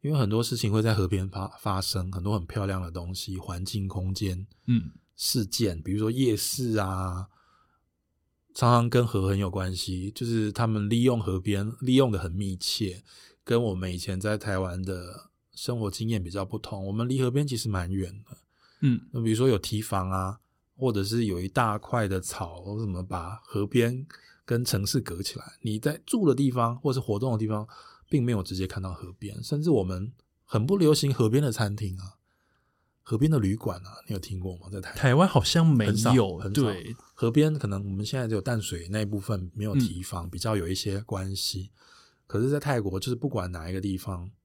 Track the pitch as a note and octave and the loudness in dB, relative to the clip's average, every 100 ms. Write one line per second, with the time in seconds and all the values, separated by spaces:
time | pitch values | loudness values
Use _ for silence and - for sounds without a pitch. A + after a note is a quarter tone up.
0 | C#3+ D3+ A2 A2 A#2 A#2+ A2 G#2+ A2+ G2+ | 0 2 2 2 0 0 2 4 4 2
1 | F#2 G2 F#2+ G2 F#2+ - G#2+ F#2+ F#2+ F#2+ | 2 0 -2 -4 -8 -6 -4 -2 -2 -2
2 | F2+ F#2+ F#2 G2+ E2 - G2 F#2+ F2 F2+ | -2 -4 0 -2 -2 -4 -2 -4 -6 -8
3 | F#2 F#2 - F#2 - F2+ F#2 G#2+ G2 G2 | -8 -8 -6 -8 -6 -6 -4 -4 -4 -4
4 | F#2 F#2+ G2 F2+ G2 _ - A#2 E2+ - | -4 -2 -2 -2 -8 _ 2 2 2 -12
5 | _ - - B2+ G2 - A2 E2+ D#2 G2+ | _ -6 -2 0 0 0 0 -2 -2 0
6 | A2 A#2+ C3 G#2 - - B2 A2 F#2+ F#2+ | 0 2 2 2 0 -2 0 0 0 -2
7 | F#2 F2+ F#2 _ _ _ _ _ _ _ | -4 -4 -8 _ _ _ _ _ _ _
8 | _ _ _ _ _ - A#2+ A#2+ A#2+ B2 | _ _ _ _ _ 0 4 6 6 4
9 | A#2 G2+ F#2+ G2 G2 F#2+ F#2 F#2 - F#2 | 4 2 2 2 0 -2 -4 -4 -4 -4
10 | F#2+ - A#2+ A2+ G#2+ G#2 A#2 G#2+ G#2 A#2 | -6 -6 -2 0 0 0 0 2 2 4
11 | B2 A#2+ G2 F#2+ F#2 G2 G#2 A2+ B2+ B2+ | 4 4 0 -2 0 0 0 -4 4 6
12 | C3 G2 F2 F2 G2 F#2 - - G2+ F2+ | 6 2 -2 -4 -4 -4 -4 -2 -2 -4
13 | _ - - _ - A#2+ A#2+ F#2 F#2 F2+ | _ -20 -20 _ 0 2 2 -2 -4 -4
14 | F#2 F#2 G2+ G#2+ G#2 F#2+ F#2 F2 F#2 F2+ | -4 -4 -2 -2 -2 -2 -2 -4 -4 -6
15 | F2 F#2 - _ _ - - A#2+ G#2+ - | -8 -16 -20 _ _ -10 -6 -2 -2 -2
16 | A2+ A2+ F2 G2 F#2+ A2 - G2+ F#2+ G#2 | -2 -2 -2 -4 -4 -6 -8 -8 -4 -2
17 | A#2+ C3 B2+ C3 D3 A#2+ A2 G2 F2+ F#2+ | 0 2 2 2 0 -2 -2 -2 -2 -2
18 | F2+ G#2 - - _ _ _ _ C#3 A#2+ | -4 -8 -18 -20 _ _ _ _ 0 0
19 | - B2 A2+ A2 C3 G#2 - G#2+ - G2 | -2 -2 0 4 4 4 0 -4 -2 -2
20 | F#2 F#2+ F#2+ G2+ _ _ _ _ B2+ G#2+ | -2 -2 -4 -6 _ _ _ _ 0 0
21 | G2 A2+ A2+ F2 F#2+ - A#2 G#2+ - B2 | 0 0 0 -2 -2 0 2 0 -2 0
22 | G#2 F#2+ - - F2 E2+ F#2 G#2 A2 F2+ | 0 -2 -4 -8 -8 -8 -8 -6 -4 -4
23 | F#2 F2+ E2+ G#2 - G2+ G#2 A#2+ A#2 B2+ | -4 -6 -8 -12 -6 -2 2 4 2 0
24 | C#3+ - _ _ - A#2+ B2 G#2+ G2+ B2 | -8 -16 _ _ -2 -2 2 0 2 0
25 | - F2 G2 - - - A2 G#2+ D3 D#3 | -2 -6 -6 -8 -14 -8 -4 -2 -2 -4
26 | - B3 F3+ B2 C#3 B2 A#2 B2 C#3+ C3 | -4 2 4 4 2 2 0 0 -2 -2
27 | A#2+ G#2 C3 A2+ G#2+ G#2+ G#2+ - - - | 0 0 0 0 0 -2 -6 -14 -20 -20
28 | _ D3+ A#2+ A2+ F#2 F#2 F#2+ - F#2+ F2 | _ 0 2 0 -2 -4 -4 -4 -8 -10
29 | F2+ F#2 G2+ G2+ A#2 D3 D#3 C3 F#2 F2+ | -12 -12 -12 -10 -4 0 4 4 2 -2
30 | G#2+ - _ _ _ A2 A#2 G3 D#3+ D#3 | -6 -10 _ _ _ 0 2 6 6 6
31 | C#3+ C3+ A2+ B2+ D3 G#2+ G#2+ G#2 G#2 F#2 | 4 4 6 6 2 0 -2 0 -4 -6
32 | F#2 _ _ _ _ _ _ _ _ _ | -10 _ _ _ _ _ _ _ _ _
33 | - A2+ D3+ D3+ G2 G#2 - F#2+ F#2 - | -4 2 4 4 2 0 -2 -6 -12 -18
34 | - G2+ - F#2+ F#2 F2+ F#2 G2 - - | -8 -8 -6 -8 -6 -8 -10 -10 -10 0
35 | C3+ B2+ F#3 C#3+ - E3 E3 C3+ G#2+ G2+ | 4 6 6 4 4 4 6 6 6 4
36 | A2+ B2 G2 F2+ G2 G#2+ B2 F#2+ - A#2 | 6 6 4 0 -2 0 0 0 -8 -14
37 | - - A#2 A#2 D3+ D3+ G#2 G2+ G2+ G2 | -16 -2 2 4 4 2 -2 -4 -4 -4
38 | G2+ C3+ A#2 A2 F#2+ A#2 - E2+ E2+ G#2 | -2 -4 -2 -2 0 -2 -2 -8 -4 -2
39 | G#2+ G#2 G2 G#2 F2+ G#2+ G#2+ C3+ A#2 F2 | -2 -4 -2 -4 -4 -4 0 2 2 0
40 | F#2 F#2 F2 F2 A2+ G#2+ E2+ F#2 G#2+ G2 | -6 -6 -6 -4 -2 0 0 -2 -2 -4
41 | A2 G2 F#2+ G2 - F#2+ F#2+ _ _ - | -4 -4 -4 -4 -4 -6 -10 _ _ -20
42 | _ _ _ G2+ B2+ C#3+ D3 B2+ G2 F#2 | _ _ _ 0 0 0 0 0 0 -4
43 | B2+ B2 C#3+ A2+ F2+ F2+ D#2+ F#2+ G2 F#2+ | -4 -2 -2 -2 -4 -6 -6 -4 -2 -4
44 | - F2+ F#2 - | -4 -8 -8 -16